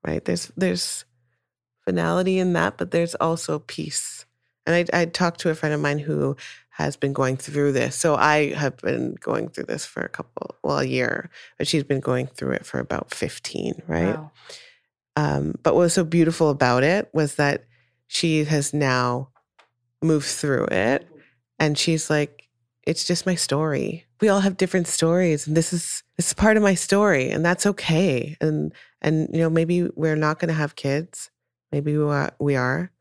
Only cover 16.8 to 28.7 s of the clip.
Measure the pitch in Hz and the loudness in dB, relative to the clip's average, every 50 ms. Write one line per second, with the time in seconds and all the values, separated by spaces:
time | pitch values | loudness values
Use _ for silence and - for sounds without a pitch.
16.8 | 135 156 180 208 - _ - 160 151 143 - - 147 143 143 - _ _ _ _ | 4 2 2 0 -2 _ -2 -2 0 0 0 0 2 2 0 -2 _ _ _ _
17.8 | _ _ _ _ _ _ - - - 165 156 156 151 147 156 147 143 - - 151 | _ _ _ _ _ _ -4 -2 0 2 2 2 2 2 0 0 0 0 0 0
18.8 | 147 135 127 127 123 123 120 127 135 - _ _ _ _ _ _ _ _ _ _ | 2 2 2 2 2 0 0 -2 -6 -10 _ _ _ _ _ _ _ _ _ _
19.8 | _ _ _ _ 156 165 156 147 139 - - - - 147 135 120 - - - 92 | _ _ _ _ 2 2 2 2 0 -4 -6 -4 -2 -2 0 0 0 0 0 0
20.8 | 98 117 139 - - - - 147 _ _ _ _ _ _ _ - 156 151 147 143 | 2 2 0 0 -4 -8 -20 -20 _ _ _ _ _ _ _ -2 0 0 2 0
21.8 | - 170 160 156 - - 156 147 147 - _ - _ _ _ _ _ _ _ _ | 0 0 0 -2 0 0 0 0 0 -2 _ -20 _ _ _ _ _ _ _ _
22.8 | _ 139 165 - - - 180 165 - 185 180 165 - - 143 147 156 156 143 - | _ -4 -4 -2 -2 -2 -2 -2 0 -2 -2 -2 -2 -2 -2 -2 0 -2 -2 -2
23.8 | 64 - - 165 _ _ _ _ 214 214 196 202 190 196 190 - 190 180 - 185 | -4 -4 -6 -10 _ _ _ _ 2 4 4 4 2 2 2 0 -2 0 2 0
24.8 | 170 - - - 165 160 170 180 185 170 151 143 - 151 151 165 160 - 180 170 | 0 0 0 0 2 4 4 4 4 2 2 0 0 2 2 2 2 2 -2 -4
25.8 | - - - - _ _ _ - 175 - - - 196 220 214 214 208 196 185 - | -4 -4 -8 -8 _ _ _ -4 -2 -2 0 4 4 6 6 6 6 4 4 2
26.8 | - - 196 202 208 208 175 135 131 - - - 160 170 180 180 - 202 202 - | 2 2 2 4 6 4 4 4 2 0 0 2 2 2 2 2 2 0 0 0
27.8 | - - 160 156 190 180 135 120 117 147 156 _ - 160 156 151 73 156 | -2 0 2 4 4 2 2 0 -2 -6 -4 _ -2 0 0 0 -4 -4